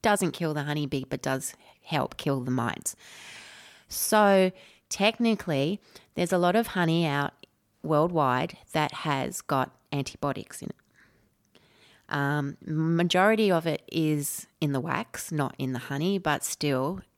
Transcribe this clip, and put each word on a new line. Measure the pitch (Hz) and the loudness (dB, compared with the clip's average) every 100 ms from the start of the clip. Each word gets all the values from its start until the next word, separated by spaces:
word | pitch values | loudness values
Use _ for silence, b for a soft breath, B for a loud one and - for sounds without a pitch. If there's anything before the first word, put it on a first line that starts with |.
doesn't | 220 202 180 | 2 2 0
kill | - 165 | 0 -2
the | 151 | -2
honeybee | 147 151 143 139 135 | -2 -2 -2 -4 -4
but | 139 | -6
does | 143 131 - - b b | -2 -2 -4 -12 b b
help | - 156 - - | -4 -2 -2 -4
kill | 151 135 | -2 -2
the | 123 | 0
mites. | 127 117 - - - B B B B B B B B B | -2 -2 -4 -8 -8 B B B B B B B B B
So | - - 214 202 196 185 B B B _ | -6 2 4 6 6 4 B B B _
technically, | - 202 226 233 208 - 139 147 208 B B B | 0 0 2 2 2 0 0 0 -2 B B B
there's | - 180 | -4 0
a | 185 | 4
lot | 175 208 | 4 2
of | 226 | 0
honey | 185 165 165 165 | 0 2 2 2
out | 143 143 _ - _ _ _ | 0 -2 _ -20 _ _ _
worldwide | 151 151 175 170 135 127 165 - - | 0 2 2 2 2 2 -2 -6 -4
that | 160 151 | -2 -2
has | - 160 135 127 - | -2 -2 -2 -2 -6
got | - 139 131 _ _ | -2 -2 -2 _ _
antibiotics | 143 135 - 143 - - - | -4 -4 -4 -6 -6 -10 -12
in | - | -12
it. | - _ b b b b _ _ b b b b b b | -14 _ b b b b _ _ b b b b b b
Um, | 147 143 147 143 - | -2 0 0 -4 -8
majority | - 156 160 170 175 180 202 220 208 | -6 -2 2 2 2 4 4 4 4
of | 170 165 | 2 0
it | 147 - | -4 -4
is | 165 156 151 143 - - _ | -2 0 0 -2 -8 -14 _
in | 151 | -2
the | 139 | 0
wax, | 160 - 226 - - | -2 -4 -4 -10 -6
not | 156 135 - | -2 -2 -4
in | 131 | -4
the | 123 | -4
honey, | - 139 175 196 | -6 -2 0 0
but | 160 143 | 0 -2
still | - - 147 131 135 190 - | -2 -2 0 0 0 -6 -12